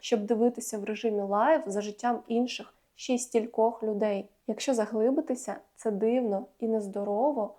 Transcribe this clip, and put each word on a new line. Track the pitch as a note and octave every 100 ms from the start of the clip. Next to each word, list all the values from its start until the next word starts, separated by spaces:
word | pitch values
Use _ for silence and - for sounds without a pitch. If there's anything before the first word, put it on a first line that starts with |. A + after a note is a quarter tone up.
щоб | - A3+ G#3
дивитися | A3 A#3+ B3 - G#3+
в |
режимі | G3+ G#3+ A#3 G#3
лайв | G3 G3+ C4+ D#4 G3+
за | G3+
життям | G#3 G3+ A#3+ A#3 -
інших, | A#3 B3 - - _ _
ще | - -
й | B3
стількох | - A#3 A#3+ - A3+ B3
людей. | A3 G#3 G#3+ G3 - _ -
Якщо | G#3+ -
заглибитися, | A#3 G#3 A3 A#3 D4+ D4+ B3+ - - - -
це | A3
дивно | G3 A3 B3+ A#3 G3 - -
і | A3+
нездорово, | A3 G3 G3+ G3+ G#3 C#4+ C4+ G3+